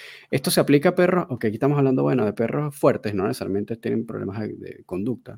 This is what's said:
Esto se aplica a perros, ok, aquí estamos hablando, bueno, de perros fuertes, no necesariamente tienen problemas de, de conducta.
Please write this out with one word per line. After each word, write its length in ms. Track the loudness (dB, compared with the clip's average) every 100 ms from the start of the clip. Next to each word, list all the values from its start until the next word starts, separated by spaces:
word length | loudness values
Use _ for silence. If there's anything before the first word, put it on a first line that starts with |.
| -18 -20 -4
Esto 200 | -2 0
se 100 | 2
aplica 280 | 4 4 4
a 60 | 4
perros, 300 | 2 2 -2
ok, 160 | -2 -2
aquí 100 | 0
estamos 220 | 2 4
hablando, 260 | 4 4
bueno, 200 | 2 2
de 80 | 0
perros 420 | 0 -2 -2 -4
fuertes, 400 | 0 2 2 -2
no 140 | -2 -2
necesariamente 480 | -2 -2 -2 -4 -6
tienen 300 | -4 -4 -4
problemas 340 | -6 -6 -6
de, 140 | -8
de 300 | -8 -12 -16 -10
conducta. 520 | -6 -4 -6 -10